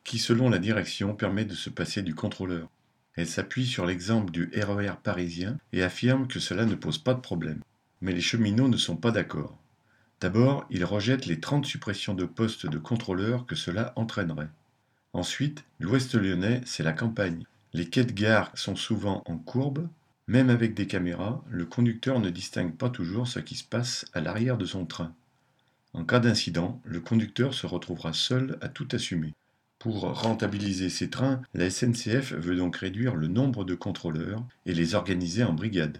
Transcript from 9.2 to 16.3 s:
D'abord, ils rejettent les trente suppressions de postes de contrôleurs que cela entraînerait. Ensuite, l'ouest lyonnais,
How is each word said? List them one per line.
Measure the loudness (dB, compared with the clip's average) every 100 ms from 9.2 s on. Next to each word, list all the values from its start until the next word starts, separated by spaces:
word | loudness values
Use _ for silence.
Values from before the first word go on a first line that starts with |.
| 0 -4 -8 -10 _ _ _ _ _ -4
D'abord, | 0 6 6 4 -2
ils | -2
rejettent | 0 0 2 2 0
les | -4
trente | 0 0 0
suppressions | -4 -6 -4 -4
de | -2
postes | -2 0 0 0 -4
de | -4
contrôleurs | -2 -2 0 0 0 0 -2
que |
cela | -6 -4 -2 -2
entraînerait. | -2 -4 -2 -2 -2 -6 -10 _ _ _ _ _
Ensuite, | -4 -4 -2 -2 -4 -14 -6
l'ouest | 2 2 4
lyonnais, | 2 2